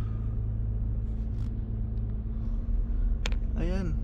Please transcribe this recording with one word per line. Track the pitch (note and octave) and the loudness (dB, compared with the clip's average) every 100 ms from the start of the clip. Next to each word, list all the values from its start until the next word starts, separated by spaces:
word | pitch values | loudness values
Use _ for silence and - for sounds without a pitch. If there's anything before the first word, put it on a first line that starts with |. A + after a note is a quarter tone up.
| - - - - - - - - - - - - - - - - - - - - - - - - - - - - - - - - - - - A3 | -2 -2 0 0 0 0 0 0 0 0 -2 -2 -2 -2 -2 -2 -2 -2 -2 -2 -2 -2 -2 -2 -2 -2 0 2 2 2 2 2 2 2 2 2
Ayan. | F3 F#3 F3+ C#3+ | 2 2 2 0